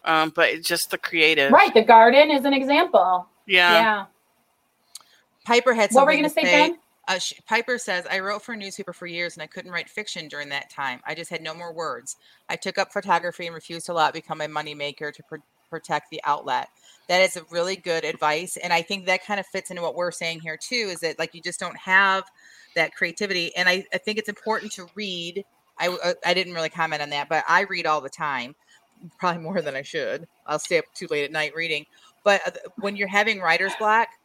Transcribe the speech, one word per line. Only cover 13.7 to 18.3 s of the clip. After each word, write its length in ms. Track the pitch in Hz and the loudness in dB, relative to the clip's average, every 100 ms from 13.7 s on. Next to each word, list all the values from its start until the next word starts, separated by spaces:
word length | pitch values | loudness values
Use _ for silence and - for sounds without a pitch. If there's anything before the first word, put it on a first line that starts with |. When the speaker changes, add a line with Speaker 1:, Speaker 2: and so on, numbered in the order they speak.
| 165 170 | -14 -6
Speaker 3:
to 60 | |
allow 160 | 170 151 | 0 0
it 40 | |
become 300 | 160 - 156 | 0 -10 -8
a 40 | 151 | -6
moneymaker 680 | 151 151 147 143 139 147 | -8 -8 -8 -10 -8 -10
to 100 | - | -12
pr-, 140 | - 156 _ _ _ | -18 -18 _ _ _
protect 400 | 160 - 151 _ | -14 -4 -6 _
the 100 | 156 | -8
outlet." 440 | - 147 139 127 131 _ _ _ - | -2 -2 -2 -4 -4 _ _ _ 0
That 140 | 175 | 4
is 160 | 190 175 | 4 0
a 60 | 160 | -8
really 260 | 170 175 185 | -4 -4 -4
good 280 | 180 165 | -4 -4
advice. 540 | 151 123 151 | -4 -2 0